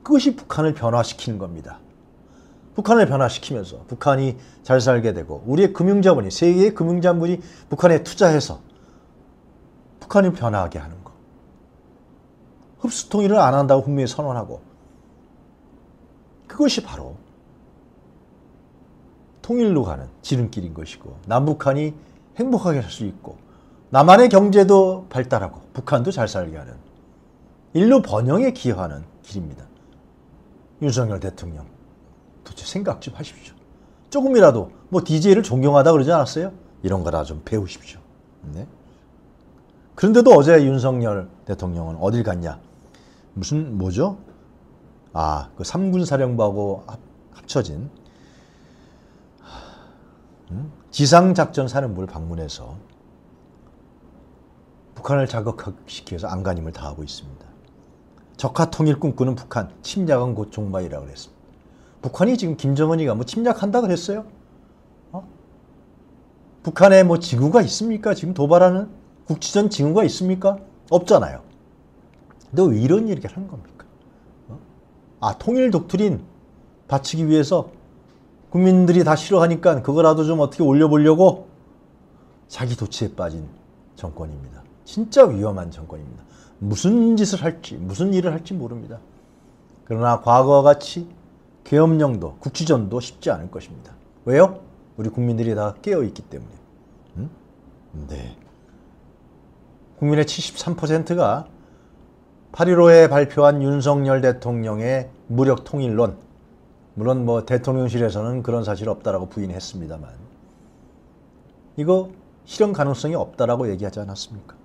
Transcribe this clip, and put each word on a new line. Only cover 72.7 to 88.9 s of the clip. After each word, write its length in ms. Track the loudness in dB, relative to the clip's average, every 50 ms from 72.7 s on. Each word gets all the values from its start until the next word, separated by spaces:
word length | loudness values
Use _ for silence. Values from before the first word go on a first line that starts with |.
| 4
왜 60 | 2
이런 280 | 2 2 2 2 2 -2
얘기를 200 | -6 -6 -8 -12 -12
하는 120 | -12 -14
겁니까? 380 | -14 -16 -20 -20 -20 -20 _ -20 _ _ _ _ _ _ _ _ _ _ _ _
어? 120 | -20 -20 -20 -20 -20 _ _ _ _ _ _ _ _ _ _
아, 180 | -4 -4 -4
통일 340 | -4 -4 -2 0 2 2 2
독트린 520 | 2 0 -2 -2 -2 -2 0 0 -2 -4 -8 -14 -20 _ _ _ _ _ _ _ _ _ _
받치기 400 | _ -4 -4 -4 -6 -6 -4 0
위해서 440 | 2 2 2 2 2 0 -2 -2 -4 -14 -20 _ _ _ _ _ _ _ _ _ _ _ _ _ _
국민들이 540 | 0 2 4 6 6 6 6 6 6 4 4
다 120 | 4 2
싫어하니까 680 | 0 0 2 2 4 4 2 0 2 2 2 2 2 -2
그거라도 400 | -2 2 4 4 4 4 4 0
좀 140 | 0 2 0
어떻게 240 | 0 -2 0 0 2
올려보려고 840 | 4 4 4 4 4 4 4 4 4 6 6 6 4 4 2 -12 -20 -20 _ -20 -20 -20 _ _ _ _ _ _ _ _ _ _ _ _ _ _
자기 280 | _ -10 -8 -6 -6 -4
도취에 380 | -6 -6 -8 -6 -6 -6 -6 -6
빠진 320 | -6 -8 -8 -8 -10 -14 -14 -18 -20 _ _ _ _ _ _ _
정권입니다. 680 | -14 -14 -14 -12 -12 -14 -12 -12 -14 -16 -18 -20 -20 -20 -20 -20 _ _
진짜 400 | -12 -8 -8 -8 0 6 6 6
위험한 440 | 6 6 -2 -4 -4 -4 -6 -10 -12
정권입니다. 540 | -14 -16 -18 -18 -18 -18 -18 -18 -20 -20 -20 _ _ -20 -20 -20 _
무슨 580 | _ -6 -6 -6 -2 0 2 2 4 4 4 4
짓을 280 | 2 2 0 -2 -4 -6
할지, 320 | -6 -6 -8 -16 -18 -14
무슨 380 | -12 -10 -10 -6 -4 -2 0 0
일을 200 | 0 0 -2 -4
할지 220 | -6 -10 -10 -10
모릅니다. 440 | -10 -10 -10 -12 -14 -16 -16